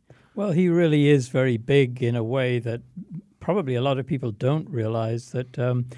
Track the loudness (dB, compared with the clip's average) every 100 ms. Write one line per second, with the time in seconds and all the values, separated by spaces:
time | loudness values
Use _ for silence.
0 | _ -20 _ -6 0 2 4 4 4 4
1 | 6 4 2 0 0 0 2 4 4 0
2 | -2 0 -2 -2 0 -2 -4 -8 -10 -18
3 | -16 -16 -18 _ -4 -2 -2 -2 0 -2
4 | -4 -4 -4 -2 -2 -2 -4 -4 -2 -2
5 | -4 -6 -6 -8 -8 -4 -2 -2 -4